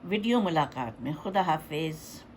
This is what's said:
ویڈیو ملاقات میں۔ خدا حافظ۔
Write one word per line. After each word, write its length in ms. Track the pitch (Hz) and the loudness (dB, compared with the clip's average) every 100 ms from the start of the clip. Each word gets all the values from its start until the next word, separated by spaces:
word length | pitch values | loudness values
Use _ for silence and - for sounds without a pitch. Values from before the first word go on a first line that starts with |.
ویڈیو 360 | - 208 214 240 | 0 0 4 4
ملاقات 600 | 196 160 147 135 123 110 | 4 4 2 0 -6 -4
میں۔ 100 | 123 156 | -6 -4
خدا 180 | 202 196 | -2 0
حافظ۔ 840 | 180 160 160 151 160 156 - - - | 2 0 -2 -4 -4 -6 -12 -16 -18